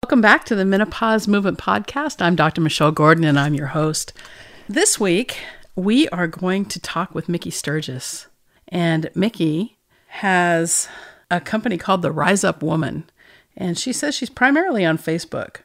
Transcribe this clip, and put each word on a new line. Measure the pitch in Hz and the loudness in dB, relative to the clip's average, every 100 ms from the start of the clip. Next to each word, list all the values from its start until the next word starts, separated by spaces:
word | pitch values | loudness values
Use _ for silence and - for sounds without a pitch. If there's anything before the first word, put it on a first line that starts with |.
Welcome | - 269 | 2 4
back | 214 208 - | 6 4 2
to | 208 | 0
the | 190 | 2
Menopause | 196 214 - 226 220 214 | 2 0 -2 0 0 2
Movement | 202 196 - | 2 2 -2
Podcast. | - 208 208 - 302 - | -2 -2 -2 -6 -6 0
I'm | 175 170 | 0 4
Doctor | 156 - | 2 2
Michelle | 160 - 151 | 0 2 2
Gordon, | 160 156 165 160 | 4 4 6 4
and | 143 | 2
I'm | 143 | 2
your | 147 143 | -2 -2
host. | 156 156 156 - - - - - - - | -2 -2 -2 -8 -14 -20 -20 -20 -20 -6
This | 208 415 - | 0 2 2
week, | 202 175 254 - - - - - | 2 2 0 -8 -12 -18 -12 -4
we | 185 233 320 | 2 4 2
are | 175 175 | 2 -4
going | 165 185 190 202 | -2 -2 -2 -2
to | - | -8
talk | - - 185 | -8 -6 -6
with | - 160 | -6 -4
Mickey | 170 - | -4 -4
Sturgis. | - - 151 151 127 - - - _ _ _ - | -8 -4 -4 -6 -10 -10 -12 -16 _ _ _ -8
And | 180 170 160 160 | -2 0 0 -2
Mickey | - 196 - 160 151 214 _ _ _ _ | -2 -2 0 -2 0 -4 _ _ _ _
has | - 202 185 175 165 165 - - - - - _ | -6 0 2 4 2 0 -2 -4 -10 -20 -20 _
a | 175 | -4
company | - 220 240 175 | -2 -4 -2 -4
called | - 190 | 0 0
the | 175 | 0
Rise | 156 156 196 | 0 2 2
Up | 190 - | 2 -2
Woman, | 151 160 147 - 160 _ _ - _ - | -2 0 -2 -6 -12 _ _ -20 _ -8
and | 185 170 | -4 -4
she | - | -4
says | 247 294 - | -4 -4 -4
she's | 240 | -8
primarily | - 254 285 370 240 | 0 2 4 2 2
on | 175 160 | 2 0
Facebook. | - 165 - 131 101 - | 0 -4 -4 -8 -8 -12